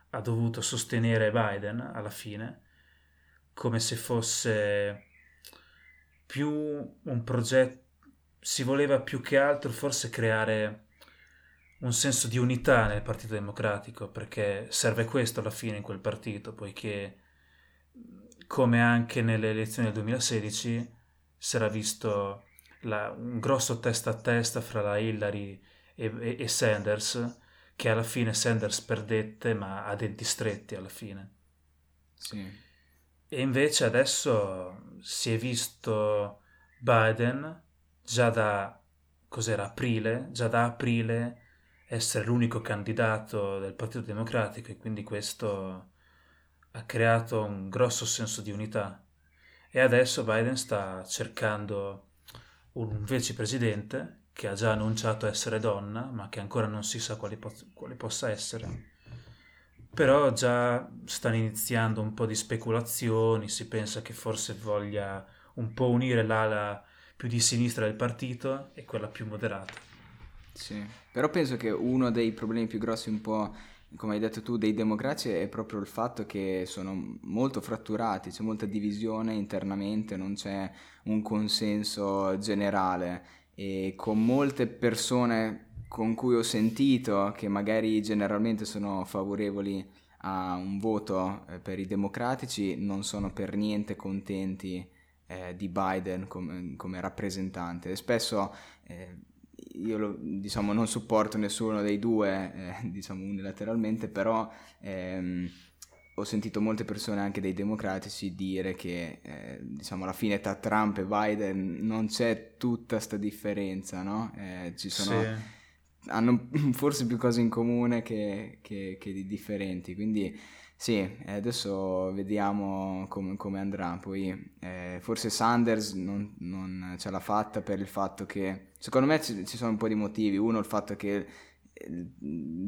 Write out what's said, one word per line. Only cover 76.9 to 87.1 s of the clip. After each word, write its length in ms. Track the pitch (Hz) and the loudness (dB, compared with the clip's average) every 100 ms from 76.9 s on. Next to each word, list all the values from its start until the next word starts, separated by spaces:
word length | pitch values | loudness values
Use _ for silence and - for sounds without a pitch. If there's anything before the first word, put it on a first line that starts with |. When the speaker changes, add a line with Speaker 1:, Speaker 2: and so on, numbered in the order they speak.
| 95 64 - | -6 -6 -10
Speaker 2:
molto 380 | - 104 131 113 | -4 0 0 0
fratturati, 720 | - 110 - 107 113 95 - | -4 -6 -2 0 0 0 -4
c'è 140 | - | -6
molta 220 | 110 107 104 | -4 -2 -2
divisione 640 | 104 104 104 110 110 113 | 0 0 0 -2 0 0
internamente, 840 | 110 98 98 98 98 101 107 107 92 | 0 -2 -2 -2 -2 -2 -2 -2 -4
non 200 | 95 101 | -4 -4
c'è 360 | 101 98 95 - - - - | -4 -4 -6 -10 -20 -10 0
un 160 | 107 | 0
consenso 1120 | 107 107 107 - 107 104 104 - 101 98 98 95 | 2 0 2 2 2 2 0 0 0 2 2 2
generale 880 | 104 101 101 98 92 90 87 87 - - _ - | 2 2 4 4 4 2 0 -4 -10 -20 _ -8
e 380 | 98 95 95 95 | -4 -2 -2 -2
con 280 | 113 107 | 0 4
molte 440 | 113 135 139 135 117 | 6 6 4 2 -2
persone 1000 | - 120 110 - 123 120 113 110 - - - - | 2 0 2 2 4 4 2 0 -4 -12 -14 -10
con 260 | - 113 110 | -2 0 2
cui 200 | 127 117 | 4 6
ho 80 | |
sentito 880 | 113 113 110 113 139 123 117 | 4 4 2 6 6 6 4